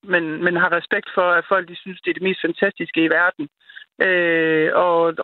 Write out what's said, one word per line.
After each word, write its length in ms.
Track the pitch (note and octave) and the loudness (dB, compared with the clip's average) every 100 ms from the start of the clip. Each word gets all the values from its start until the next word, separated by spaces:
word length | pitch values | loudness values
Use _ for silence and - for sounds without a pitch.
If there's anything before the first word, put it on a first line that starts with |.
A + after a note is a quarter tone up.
men, 400 | G3 F3 D#3+ D#3 | -2 -2 -2 -4
men 120 | F3 E3+ | -2 0
har 160 | F3+ | 0
respekt 380 | E3+ - G#3 - | 0 -2 -4 -2
for, 140 | - F3+ | 0 2
at 140 | E3+ - | 2 2
folk, 200 | F#3+ E3+ | -2 -2
de 60 | F3+ | -12
synes, 260 | F#3+ F3+ | -14 -8
det 80 | F3+ | -6
er 40 | |
det 140 | D#3+ F#3 | -4 -4
mest 140 | F3+ | -2
fantastiske 640 | E3+ - - - E3+ E3 | -4 -2 -2 -2 -4 0
i 60 | D#3+ | 2
verden. 360 | D#3+ F3+ - D3 _ - - - - F#3+ | 2 0 -2 -12 _ -20 -20 -20 -4 0
Øh, 640 | F3+ E3+ E3 D#3+ D#3+ D#3 - | 2 2 2 2 2 2 2
og 380 | F3+ E3+ E3 E3 | 2 2 0 -2